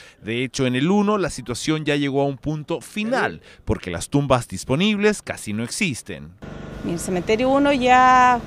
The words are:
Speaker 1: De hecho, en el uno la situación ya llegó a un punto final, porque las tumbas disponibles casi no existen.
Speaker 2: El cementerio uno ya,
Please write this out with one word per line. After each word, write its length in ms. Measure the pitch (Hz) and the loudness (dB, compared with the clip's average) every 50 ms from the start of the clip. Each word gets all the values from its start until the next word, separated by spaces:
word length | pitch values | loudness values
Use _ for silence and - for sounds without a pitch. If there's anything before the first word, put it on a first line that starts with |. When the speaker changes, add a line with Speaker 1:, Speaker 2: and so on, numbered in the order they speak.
| - - - _ | -20 -20 -20 _
Speaker 1:
De 220 | - 95 113 120 131 | -8 -6 -4 -4 -4
hecho, 240 | 127 - - 139 127 | -4 -2 -2 0 0
en 80 | 123 | 0
el 160 | 127 139 175 | 0 2 2
uno 260 | 196 208 202 202 214 214 | 2 2 2 2 0 0
la 140 | 175 - | -2 -4
situación 520 | - - 123 - 123 - - - 156 156 156 | -6 -8 -8 -8 -8 -6 -2 -2 -2 -2 0
ya 120 | 147 147 | -2 0
llegó 260 | 147 143 139 131 139 | 0 0 0 0 0
a 40 | 139 | 0
un 120 | 143 139 127 | -2 -2 -4
punto 420 | - 151 156 151 147 - 170 143 | -4 -4 -4 -4 -4 -6 -6 -6
final, 640 | - - - 214 214 226 247 247 185 113 85 80 - - - - - | -6 -8 -8 -6 -4 -2 -2 -2 -2 -2 -4 -8 -14 -20 -20 -10 -6
porque 240 | - 107 - - 92 | -4 -4 -4 -4 -6
las 200 | 87 85 - - | -6 -6 -6 -6
tumbas 380 | - 143 143 135 135 123 117 - | -4 -4 0 2 0 0 0 -2
disponibles 760 | 95 92 - - 127 147 185 214 214 202 208 208 214 - - | -8 -10 -4 -2 -2 0 0 0 0 2 0 0 0 -2 -4
casi 280 | - - - - - | -10 -10 -10 -8 -8
no 120 | 104 107 117 | -6 -6 -6
existen. 680 | 117 - - 220 180 123 - - - 92 69 71 78 90 - - - - - - - - - - 208 | -6 -4 -4 -2 -2 -2 -4 -8 -12 -14 -14 -14 -16 -18 -18 -16 -16 -16 -14 -14 -14 -12 -10 -8 -6
Speaker 2:
El 120 | 170 170 | -6 -6
cementerio 500 | - - 190 180 170 - 220 220 254 262 | -4 -4 -4 -2 0 0 0 2 2 2
uno 240 | 269 277 285 285 294 | 4 4 4 4 4
ya, 680 | 269 240 247 254 254 254 254 254 254 254 247 247 240 - | 4 4 6 6 8 8 8 8 8 8 6 4 2 0